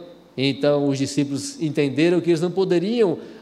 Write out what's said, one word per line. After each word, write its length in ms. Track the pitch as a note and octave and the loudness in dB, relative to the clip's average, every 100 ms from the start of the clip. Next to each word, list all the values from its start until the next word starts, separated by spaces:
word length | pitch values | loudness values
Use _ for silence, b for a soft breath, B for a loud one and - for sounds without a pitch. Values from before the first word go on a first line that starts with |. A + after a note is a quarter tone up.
| - - - - | -12 -20 -12 -2
então 500 | C#3 C#3 C#3+ D3 C#3+ | -2 2 2 2 2
os 100 | C3+ | 0
discípulos 600 | C3+ - C#3 C#3 - - | -2 -2 -2 -4 -6 -6
entenderam 600 | D#3+ D3 C#3+ B2+ E3 F3 | -4 0 0 2 2 2
que 100 | E3+ | 2
eles 100 | E3 | 0
não 100 | F3 | 0
poderiam, 680 | E3+ F#3+ F3 F#3+ A#3+ G3 C3 B B | 0 2 2 2 2 2 0 B B